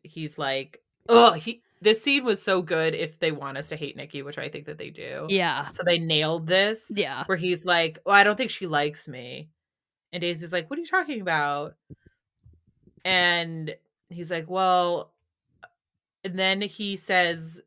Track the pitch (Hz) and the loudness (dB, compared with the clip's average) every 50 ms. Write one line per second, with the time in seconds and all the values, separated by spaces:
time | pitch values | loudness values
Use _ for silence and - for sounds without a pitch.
0 | - 165 156 165 156 147 151 - 151 135 135 135 135 - _ - _ _ _ _ | -20 -18 -12 -10 -10 -8 -6 -4 -2 -2 -2 -2 -4 -8 _ -20 _ _ _ _
1 | _ - 233 233 233 226 175 156 156 226 233 - _ _ _ - 180 214 220 220 | _ 6 8 8 8 8 6 4 -4 -8 -10 -10 _ _ _ 0 4 4 4 4
2 | - 294 277 277 254 247 208 196 - - 190 185 185 156 170 160 160 160 160 - | 4 2 2 2 2 2 0 0 2 2 2 2 2 0 0 0 2 0 0 -2
3 | 165 156 156 - - 160 156 143 139 139 135 135 151 - 160 147 151 139 - - | -4 -6 -6 -2 -2 -2 -2 -2 -8 -10 -8 -8 -10 -8 -10 -10 -10 -10 -10 -12
4 | 139 143 - 139 135 143 151 - - 143 156 147 147 151 151 156 - 143 - - | -14 -12 -12 -12 -12 -12 -10 -10 -10 -10 -10 -12 -12 -12 -14 -12 -14 -14 -14 -14
5 | - - 131 135 147 160 190 190 180 170 139 131 143 - - - 180 175 175 170 | -14 -12 -10 -10 -4 0 0 2 2 2 0 -2 -4 -8 -8 -4 0 2 2 2
6 | 165 160 160 151 156 156 160 170 160 160 180 190 196 208 220 220 - - 220 202 | 2 2 2 2 2 2 0 -2 -2 2 4 4 4 2 0 -4 -8 -8 -2 -2
7 | 180 135 135 123 147 - 190 170 170 180 180 170 170 185 175 170 165 165 160 - | -2 -2 -2 -6 -4 -2 -2 -2 0 -2 -2 -2 0 2 2 2 2 0 -2 -6
8 | - - 196 202 202 208 208 208 262 226 - - 196 175 156 147 147 147 151 - | 0 4 6 8 8 6 4 0 -2 -4 -4 -6 -6 -2 -2 0 0 -2 -4 -8
9 | - - 131 127 120 123 131 131 151 156 _ _ _ _ _ _ _ _ _ _ | -14 -14 -14 -14 -14 -14 -14 -14 -16 -18 _ _ _ _ _ _ _ _ _ _
10 | _ _ - 180 170 175 175 160 175 165 170 175 165 165 277 294 339 320 - 381 | _ _ -10 -6 -4 -4 -4 -4 -6 -4 -4 -4 -4 -4 -6 -8 -6 0 0 0
11 | 349 285 294 226 196 180 165 156 147 143 143 147 147 - - _ _ - - _ | 0 0 -6 -6 -2 0 0 2 2 0 0 -2 -6 -8 -12 _ _ -20 -20 _
12 | _ - _ _ _ _ _ _ _ - - _ _ _ _ _ _ _ _ _ | _ -20 _ _ _ _ _ _ _ -20 -20 _ _ _ _ _ _ _ _ _
13 | - 185 185 180 180 175 175 170 170 165 165 160 160 156 - - _ _ _ _ | -4 0 2 4 4 4 4 2 0 -2 -6 -8 -8 -8 -10 -12 _ _ _ _
14 | _ - 180 170 175 160 175 165 160 160 180 185 190 185 180 180 180 175 175 160 | _ -18 -14 -12 -8 -6 -6 -6 -6 -4 -2 0 2 4 4 4 4 2 0 -4
15 | - - _ _ _ _ _ _ _ _ _ _ - - _ _ _ _ _ _ | -4 -8 _ _ _ _ _ _ _ _ _ _ -20 -20 _ _ _ _ _ _
16 | _ _ _ _ - 196 175 185 190 190 190 196 208 202 - - 214 202 196 190 | _ _ _ _ -10 -8 -2 0 2 2 2 0 -2 -6 -6 -6 -6 -6 -6 -6
17 | - - 196 180 180 170 170 165 165 160 165 175 - | -4 0 2 4 4 2 0 -4 -8 -12 -14 -16 -20